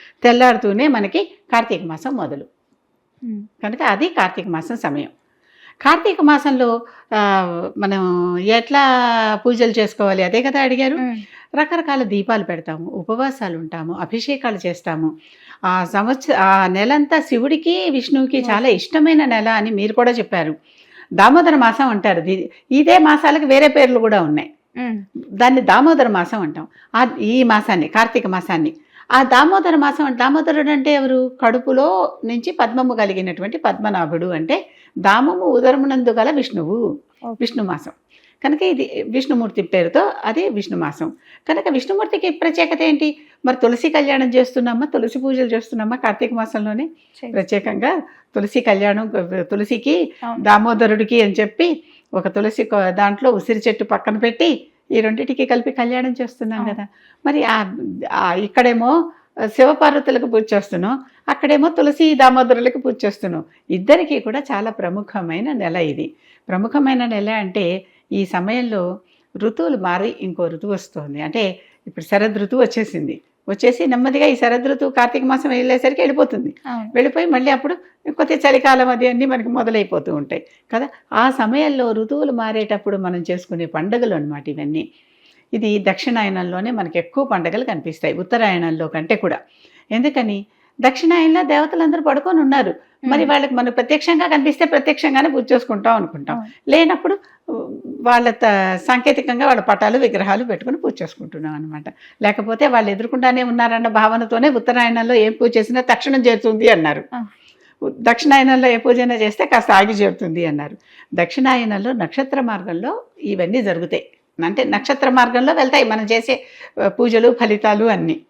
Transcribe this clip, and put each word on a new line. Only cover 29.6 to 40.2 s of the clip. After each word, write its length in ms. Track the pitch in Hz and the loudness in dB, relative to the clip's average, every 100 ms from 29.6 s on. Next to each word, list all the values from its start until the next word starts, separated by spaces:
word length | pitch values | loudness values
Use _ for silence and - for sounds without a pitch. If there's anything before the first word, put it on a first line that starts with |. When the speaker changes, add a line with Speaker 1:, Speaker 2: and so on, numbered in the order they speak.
| 339 | 4
Speaker 1:
మాసం 300 | 311 285 285 | 2 2 0
అంటే, 120 | 285 240 | -2 0
దామోదరుడు 520 | 254 302 311 302 294 | 2 2 2 0 0
అంటే 240 | 294 277 | 0 2
ఎవరు? 380 | 285 269 262 254 254 | 2 2 0 0 0
కడుపులో 760 | 254 247 254 262 294 370 311 - | 0 2 0 2 2 2 -2 -4
నుంచి 260 | 226 240 339 | -6 -6 -4
పద్మము 420 | 330 233 247 254 | -2 -2 0 -2
కలిగినటువంటి 640 | 226 202 190 185 170 196 320 | 0 -2 -2 -6 -6 -8 -4
పద్మనాభుడు 680 | 214 - 214 190 160 165 | -2 -2 -2 -2 -2 -4
అంటే 440 | 180 160 160 339 - _ _ - | -4 -4 -2 -4 -6 _ _ -2
దామము 460 | 220 233 285 359 | 2 4 2 0
ఉదరమునందు 640 | 359 247 254 277 277 262 240 | 0 4 4 2 0 0 0
గల 220 | 226 233 | 2 0
విష్ణువు, 680 | 294 - 196 156 226 208 294 _ _ | 0 -4 -6 -4 -2 -4 -6 _ _
Speaker 2:
ఓకే. 120 | 240 220 | -14 -6
Speaker 1:
విష్ణు 220 | 233 233 | -6 -4
మాసం. 280 | 196 151 - - _ _ _ _ | -4 -6 -10 -20 _ _ _ _
కనుక 200 | 285 294 | -4 0
ఇది 420 | 370 269 - - - | 0 -2 -4 -6 -4
విష్ణుమూర్తి 540 | 247 262 247 220 - | -4 -2 -2 -2 -4
పేరుతో 500 | 170 190 170 294 403 - | -2 0 2 0 0 -2